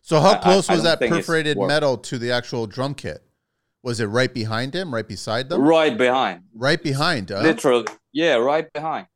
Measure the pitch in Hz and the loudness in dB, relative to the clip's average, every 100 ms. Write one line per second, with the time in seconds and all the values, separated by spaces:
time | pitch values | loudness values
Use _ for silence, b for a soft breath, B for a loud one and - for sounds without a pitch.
0 | - 156 170 202 - 190 - 180 165 151 | 2 4 4 4 4 4 4 0 2 0
1 | - 165 - 160 151 147 - 147 147 117 | 0 0 0 -2 0 -2 0 2 0 -2
2 | - 131 120 123 117 127 110 98 135 143 | -6 -6 -2 -4 -4 -6 -6 -6 -8 -6
3 | 104 - _ _ _ _ _ _ 123 113 | -10 -12 _ _ _ _ _ _ -8 -4
4 | 110 113 127 123 110 113 131 170 190 117 | -2 0 0 -2 -6 -4 -6 -8 -6 -8
5 | 110 98 - 110 131 170 139 160 156 110 | -8 -10 -6 -6 -4 2 4 6 4 2
6 | 123 131 117 87 _ 110 127 160 160 135 | 2 2 0 -4 _ -4 0 0 -2 -2
7 | 160 151 92 98 151 156 147 120 113 - | 0 -2 -4 0 0 2 2 2 0 -12
8 | _ 143 165 123 123 151 160 151 156 135 | _ -2 2 2 2 0 -2 -8 -6 -8
9 | 95 | -10